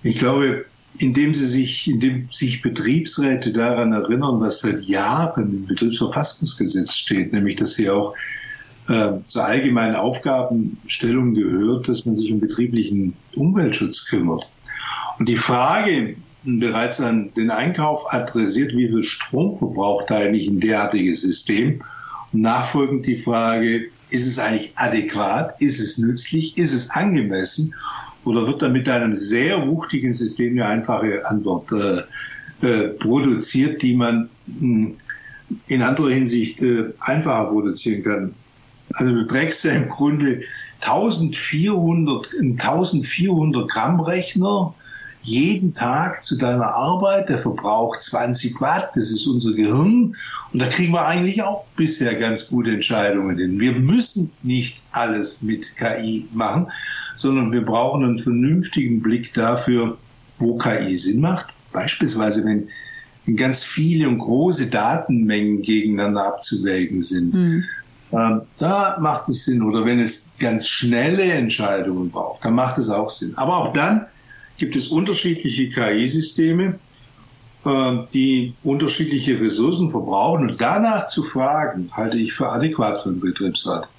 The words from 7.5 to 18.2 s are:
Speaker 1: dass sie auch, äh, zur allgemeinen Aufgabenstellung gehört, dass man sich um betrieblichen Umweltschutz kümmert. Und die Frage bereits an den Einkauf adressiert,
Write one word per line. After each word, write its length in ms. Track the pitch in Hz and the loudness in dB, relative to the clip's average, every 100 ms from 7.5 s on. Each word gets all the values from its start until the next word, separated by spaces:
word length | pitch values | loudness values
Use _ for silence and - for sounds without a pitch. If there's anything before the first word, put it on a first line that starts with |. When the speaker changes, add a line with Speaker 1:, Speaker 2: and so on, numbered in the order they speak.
| 95 | 0
Speaker 1:
dass 180 | 104 | 0
sie 140 | - 101 | 2 2
auch, 260 | 98 101 - - - - - - - - | 2 0 -6 -12 -12 -12 -16 -18 -16 0
äh, 240 | 117 107 95 - | 2 2 -2 -4
zur 180 | 120 110 | -2 0
allgemeinen 500 | 127 135 120 110 107 | 2 4 2 2 0
Aufgabenstellung 1400 | 110 127 143 131 123 117 107 - - - 117 127 123 | -2 -2 0 0 2 0 -2 -6 -8 -2 0 2 2
gehört, 540 | 107 92 90 110 131 127 | 2 2 2 0 0 -2
dass 160 | 120 | -2
man 120 | 117 107 | 0 0
sich 140 | 107 | 0
um 100 | 110 | 0
betrieblichen 760 | 104 - 120 117 - 101 92 - - | 0 0 0 0 0 0 -2 -4 -10
Umweltschutz 720 | - 156 196 139 - - - - | 0 2 2 2 0 -2 -2 -2
kümmert. 460 | - 87 80 - _ - - - - - - | -2 0 -2 -8 _ -16 -12 -10 -8 -10 -4
Und 120 | 113 | 0
die 60 | 113 | 0
Frage 800 | - 123 135 202 208 147 107 - - - | 0 2 2 2 2 0 -2 -8 -18 -12
bereits 560 | 131 117 113 113 120 - | -2 0 0 0 -2 -2
an 300 | 120 113 101 113 | 0 0 -2 -2
den 160 | 113 | 0
Einkauf 600 | 110 143 180 151 151 - | 0 0 0 0 -2 -2
adressiert, 600 | 131 | -4